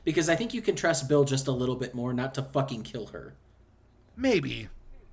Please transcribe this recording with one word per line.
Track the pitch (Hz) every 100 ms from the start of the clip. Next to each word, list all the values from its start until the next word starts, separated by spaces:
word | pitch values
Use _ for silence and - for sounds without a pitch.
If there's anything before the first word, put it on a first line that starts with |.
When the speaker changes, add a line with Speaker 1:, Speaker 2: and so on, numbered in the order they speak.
Speaker 1:
because | - 160 160
I | 165
think | 233
you | 233
can | 202 -
trust | 170 151 135
Bill | 147
just | 139 135 139
a |
little | 123 127 123
bit | 123 123
more | 123
not | 123 135 135
to |
fucking | 131 143 135 113
kill | 107 117 101
her. | 82 - - _ _ - _ _ _ _ -
Speaker 2:
Maybe. | 262 196 135 117 104 - - - -